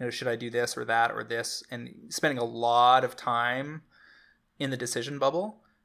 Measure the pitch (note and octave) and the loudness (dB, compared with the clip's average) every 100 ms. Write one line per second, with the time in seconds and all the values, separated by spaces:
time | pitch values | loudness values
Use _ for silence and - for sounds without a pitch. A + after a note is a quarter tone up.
0 | B2 - B2+ A#2 A#2+ A#2 A#2+ - A#2 A#2 | -8 -4 -4 -4 -4 -2 -2 -4 -2 2
1 | A#2 A2 A2+ A#2 A#2 - - A#2+ A#2+ - | 2 0 -6 -4 -4 -8 -10 -12 -12 -16
2 | A#2 - D#3 C3 A#2 A#2 A#2 A#2+ B2 B2+ | -12 -2 -2 0 -2 0 4 6 8 8
3 | B2+ - - A#2+ A#2+ B2+ C#3+ D#3 - _ | 4 -2 -2 0 0 -2 -4 -10 -16 _
4 | - - _ _ _ - C#3 C3 A#2+ B2+ | -20 -20 _ _ _ -8 -6 -4 -4 -4
5 | A#2+ C#3+ C3+ D#3+ G#3 - _ _ | -4 0 2 2 -4 -8 _ _